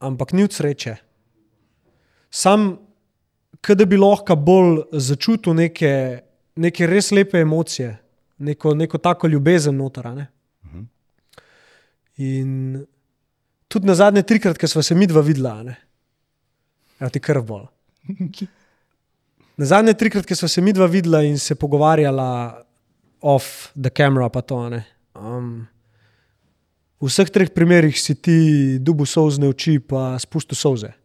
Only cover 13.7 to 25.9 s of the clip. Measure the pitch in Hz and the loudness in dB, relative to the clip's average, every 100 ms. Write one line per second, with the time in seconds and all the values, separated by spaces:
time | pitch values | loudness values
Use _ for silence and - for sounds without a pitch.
13.7 | 214 196 175 202 202 196 226 190 160 156 | -2 2 4 6 4 2 2 0 -2 -2
14.7 | 160 - 175 196 156 147 139 127 107 120 | -2 0 2 4 4 2 0 -4 -8 -14
15.7 | 120 _ _ _ _ _ _ _ _ _ | -18 _ _ _ _ _ _ _ _ _
16.7 | _ _ - 127 143 - 139 110 101 117 | _ _ -12 -8 -6 -2 -4 -4 -12 -18
17.7 | _ _ _ 147 190 180 - 190 _ _ | _ _ _ -14 -10 -10 -10 -16 _ _
18.7 | _ _ _ _ _ _ _ _ - 143 | _ _ _ _ _ _ _ _ -6 2
19.7 | 196 220 214 214 202 - 180 170 - 190 | 4 4 2 0 -2 -4 -4 -4 0 2
20.7 | 190 180 190 165 160 147 147 - 151 147 | 4 2 2 2 2 2 -2 -4 -4 -2
21.7 | 143 151 160 143 135 127 123 120 117 _ | 2 2 4 2 0 -4 -6 -8 -12 _
22.7 | _ _ _ _ _ 147 139 - - - | _ _ _ _ _ 0 0 0 -14 -16
23.7 | 143 127 - 143 131 120 127 - 127 120 | -8 -4 0 2 2 0 -4 -6 -8 -8
24.7 | 117 110 _ _ - 107 123 123 117 113 | -10 -12 _ _ -18 -12 -10 -10 -12 -16
25.7 | _ _ | _ _